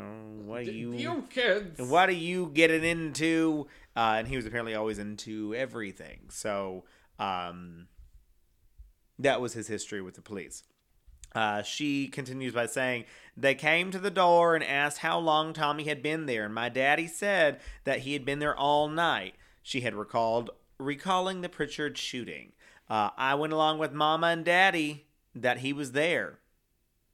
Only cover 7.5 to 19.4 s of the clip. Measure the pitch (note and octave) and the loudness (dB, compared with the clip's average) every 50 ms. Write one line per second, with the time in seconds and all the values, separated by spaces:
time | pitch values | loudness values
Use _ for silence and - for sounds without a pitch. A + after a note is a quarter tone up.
7.5 | F2 F2 F2 F2 E2 E2 F#2 - _ - - - - - _ _ _ _ _ _ | -8 -10 -14 -16 -16 -18 -20 -20 _ -20 -20 -20 -20 -20 _ _ _ _ _ _
8.5 | _ _ _ _ _ - - - _ _ _ _ _ - C3 C#3 B2+ B2+ B2 A2+ | _ _ _ _ _ -20 -20 -20 _ _ _ _ _ 0 2 2 2 2 -2 -4
9.5 | A#2 A2+ G#2 A2 A2 F#2+ - - G#2+ G2 F#2 F#2 - F2+ - - G#2 F#2+ D#2 - | -6 -8 -8 -6 -8 -8 -8 -8 -8 -8 -8 -10 -14 -16 -16 -12 -12 -12 -12 -12
10.5 | - - - _ _ _ _ _ _ _ _ - - - - - - A#2 A2 G#2+ | -16 -20 -20 _ _ _ _ _ _ _ _ -20 -20 -20 -16 -8 -4 -2 0 0
11.5 | G#2 G#2 G2+ - - - D3+ D3 C#3 C#3 C#3 C3 - C#3+ B2+ B2 C3 C3+ C3 B2 | 0 -2 -4 -6 -6 -4 -2 -2 -2 -2 -4 -6 -6 -10 -10 -8 -8 -8 -6 -4
12.5 | A2+ A#2+ A#2 A2+ - C#3 C3 B2+ B2 A#2 A2+ - - - - - - - C3 C#3 | -2 -2 -2 -2 -2 -2 -2 -2 -2 -4 -8 -12 -20 -20 -20 -20 -4 2 2 2
13.5 | C3 C3 D3+ D#3 D#3+ E3+ F#3 F#3+ F#3 F#3 F#3 G3+ F3 F#3+ F3+ F3 E3+ E3+ E3+ E3+ | 4 4 4 2 4 2 2 -2 -4 -4 -4 0 4 6 6 8 8 8 8 6
14.5 | E3 D#3 D3+ - C#3 C#3+ D3 D3 - - - E3 E3+ E3+ E3 D#3+ D3+ D#3 D#3 D#3+ | 4 4 2 0 0 2 0 0 -2 -2 -2 0 0 2 4 4 4 4 2 0
15.5 | D3+ D#3+ D3+ D3 D3 D#3 D3 D3+ D3 B2+ C#3 D3+ D#3 D#3+ D#3 C3+ A#2+ A2 G#2+ G#2 | -2 -2 0 0 0 0 -2 -4 -2 -2 -2 -2 -2 -2 -2 -2 -2 -2 -2 -2
16.5 | A2 A2+ A#2+ B2 A#2 B2+ C3 C#3 D3+ D#3+ E3 E3 - - G3+ G3+ G3 F3+ D#3 C#3+ | -2 -2 -4 -2 0 2 4 4 4 4 0 -2 -4 -2 0 2 4 6 4 4
17.5 | C3+ - - - - - - D3 C3 A#2+ B2+ C#3 D3 C#3 B2 C#3 C#3+ D3 D3 D3 | 4 0 -8 -16 -14 -6 -2 -2 -2 -2 -2 -4 -4 -4 -2 -2 -2 0 0 -2
18.5 | - - C#3 D3 D3 D3 D3+ D3+ D#3 E3 E3+ D#3+ B2+ G#2 F#2+ F#2+ - - | 0 2 2 4 4 4 2 2 0 0 2 2 0 0 -2 -6 -12 -18